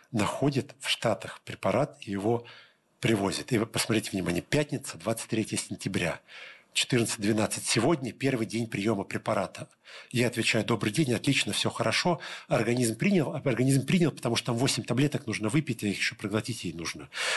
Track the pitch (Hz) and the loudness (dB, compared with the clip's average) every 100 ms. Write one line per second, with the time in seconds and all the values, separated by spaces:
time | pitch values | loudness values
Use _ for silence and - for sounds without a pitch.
0 | _ 107 95 - 143 127 - - - - | _ 0 0 2 2 2 -2 -6 -4 0
1 | 113 101 - - - - 98 110 151 - | 0 0 -4 -14 -14 -4 0 2 0 -4
2 | - 98 107 117 - - - _ _ _ | -6 -2 2 0 -2 -20 -20 _ _ _
3 | 110 104 98 - - 113 107 117 - 110 | 2 4 2 -2 0 0 0 -2 0 0
4 | - 95 90 87 - 135 - 120 - - | 0 -2 0 -2 0 0 0 -4 -8 -6
5 | 110 113 - 110 101 104 - 95 98 92 | -4 -4 -2 -2 0 -4 -6 -6 -4 0
6 | 85 - - - - - _ - - 120 | -2 -4 -10 -18 -18 -20 _ -4 2 2
7 | 110 - 101 107 104 107 - 117 131 151 | 2 0 0 2 0 -2 -2 2 4 2
8 | 120 - 135 123 104 113 113 104 107 101 | -2 -2 0 0 0 -2 -2 0 0 0
9 | - 110 - 104 90 - - _ - - | -2 -4 0 0 0 -6 -16 _ -20 -20
10 | - 120 120 113 110 113 107 113 110 104 | -4 0 2 2 2 2 2 2 2 2
11 | 127 113 143 135 107 - 107 - 110 - | 2 2 2 2 0 -2 -2 0 0 2
12 | 175 165 - - - 127 110 123 113 107 | 0 0 -4 -12 0 0 2 2 0 2
13 | 151 185 127 - 139 120 131 135 - 175 | 2 4 2 -2 0 2 4 4 4 4
14 | 151 - 120 117 - 117 131 - - 120 | 4 2 -2 0 0 0 0 0 0 2
15 | 147 135 - 92 107 151 147 - 104 90 | 2 0 -4 -2 0 0 0 -2 -2 -2
16 | - - 101 107 - 104 90 82 80 78 | -4 -4 -2 -2 -2 -6 -8 -6 -8 -10
17 | - - - | -12 -6 -4